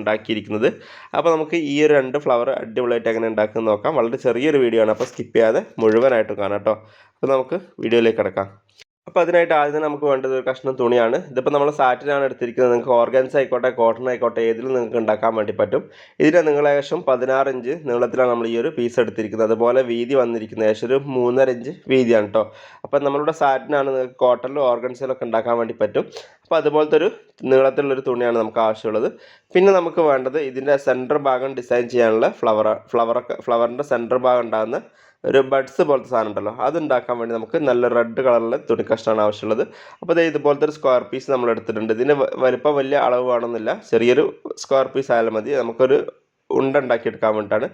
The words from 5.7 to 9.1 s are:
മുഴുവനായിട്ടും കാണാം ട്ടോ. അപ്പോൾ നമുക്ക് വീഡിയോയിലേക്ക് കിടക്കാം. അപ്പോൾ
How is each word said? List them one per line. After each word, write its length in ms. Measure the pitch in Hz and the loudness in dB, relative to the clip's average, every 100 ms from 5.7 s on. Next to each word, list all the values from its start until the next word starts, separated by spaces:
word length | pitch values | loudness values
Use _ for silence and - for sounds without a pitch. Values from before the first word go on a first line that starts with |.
| - | 0
മുഴുവനായിട്ടും 520 | 110 110 131 117 107 104 | 2 4 4 2 0 -4
കാണാം 180 | 98 101 107 | -4 -2 -2
ട്ടോ. 80 | 107 - - _ _ | -4 -6 -20 _ _
അപ്പോൾ 140 | 131 | 0
നമുക്ക് 220 | 131 131 180 185 - | 0 -2 -6 -10 -8
വീഡിയോയിലേക്ക് 360 | 113 117 113 113 | 0 4 4 2
കിടക്കാം. 260 | 101 98 98 - _ _ _ _ | -2 -4 -8 -10 _ _ _ _
അപ്പോൾ 120 | - | -4